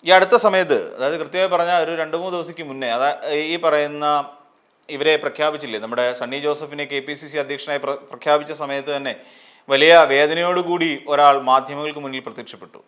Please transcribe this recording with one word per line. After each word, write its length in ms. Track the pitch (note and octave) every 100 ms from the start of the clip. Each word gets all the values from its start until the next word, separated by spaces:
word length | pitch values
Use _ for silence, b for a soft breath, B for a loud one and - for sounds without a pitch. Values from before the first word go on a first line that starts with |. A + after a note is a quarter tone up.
| F3
ഈ 40 |
അടുത്ത 260 | F#3 F#3+ A#3
സമയത്ത്, 600 | G#3+ F#3+ F3 B2+ E2+ -
അതായത് 220 | C3 D#3+
കൃത്യമായി 280 | D3+ F3 F#3
പറഞ്ഞാൽ 360 | F3 E3+ F3+
ഒരു 120 | D#3+ E3
രണ്ട് 220 | D#3 E3
മൂന്ന് 200 | F#3 F3+
ദിവസത്തേക്ക് 320 | D#3+ E3 D#3
മുന്നേ, 180 | C3+ C3
അതാ-, 380 | A#2 C#3 C#3+ D3
ഈ 280 | D3 D#3 E3+
പറയുന്ന 760 | E3 D3+ D3 D3 D3 D3 C#3+ - _ _ _ _ _
ഇവരെ 260 | D3 D3 D3+
പ്രഖ്യാപിച്ചില്ലേ, 640 | C#3+ C3+ D3+ D3+ C#3 A2
നമ്മുടെ 340 | A2 A#2+ B2
സണ്ണി 260 | B2 A#2+ C3+
ജോസഫിനെ 440 | D3 D3 D3+ D3
കെ 160 | C#3+ C#3+
പി 140 | C3+
സി 140 | D3 D3+
സി 100 | D3
അധ്യക്ഷനായി 420 | C#3 C#3+ - C#3+
പ്ര-, 240 | C#3+ C#3 -
പ്രഖ്യാപിച്ച 420 | B2 D#3+ D3+ D3
സമയത്ത് 440 | D3+ C#3+ C#3 C#3 C#3+
തന്നെ 200 | C#3 A2 B B B B -
വലിയ 360 | C3+ D#3 E3+ D3+
വേദനയോടുകൂടി 920 | C#3 D3+ D#3+ F3 F3+ F3 F3 E3 C#3+ -
ഒരാൾ 320 | C#3+ C#3+ C#3
മാധ്യമങ്ങൾക്ക് 600 | C3 C3 C3+ C#3+ D3+ D3
മുന്നിൽ 200 | C#3 C3
പ്രത്യക്ഷപ്പെട്ടു. 640 | B2 A2 A2+ G#2 F#2 -